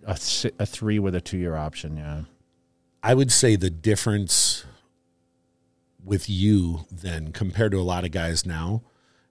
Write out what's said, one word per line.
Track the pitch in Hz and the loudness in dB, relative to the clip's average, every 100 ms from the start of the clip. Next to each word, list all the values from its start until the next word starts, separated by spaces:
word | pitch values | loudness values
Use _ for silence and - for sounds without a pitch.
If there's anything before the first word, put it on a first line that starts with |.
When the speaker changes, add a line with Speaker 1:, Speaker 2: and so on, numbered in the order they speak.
| 101 | -8
Speaker 1:
a | 87 | -6
si-, | - - 123 - | -4 -2 -4 -2
a | - | -4
three | - 107 107 | -2 0 2
with | 98 90 | 2 -2
a | |
two-year | - 92 87 78 | -4 -4 -2 -4
option, | 76 - 76 76 | -6 -8 -8 -8
yeah. | 76 76 76 _ _ _ _ _ _ _ | -6 -8 -10 _ _ _ _ _ _ _
Speaker 2:
I | 110 | 2
would | 127 131 | 4 4
say | - 123 104 | 4 6 4
the | 90 | 2
difference | 82 110 104 113 104 95 - - - - - _ _ _ _ _ _ _ _ _ _ _ _ | 0 0 0 2 0 2 2 2 0 -8 -20 _ _ _ _ _ _ _ _ _ _ _ _
with | 92 98 - | -2 -2 0
you | 92 104 101 85 82 - | 2 4 4 4 -2 -8
then | 87 90 82 78 | -12 -8 -8 -8
compared | - 95 87 107 | -6 -4 0 0
to | 98 | 0
a | |
lot | 90 90 | 0 -2
of | 90 | -4
guys | 87 82 82 90 | -4 -2 -2 -4
now | 80 85 113 - _ _ _ _ | -6 -4 -4 -6 _ _ _ _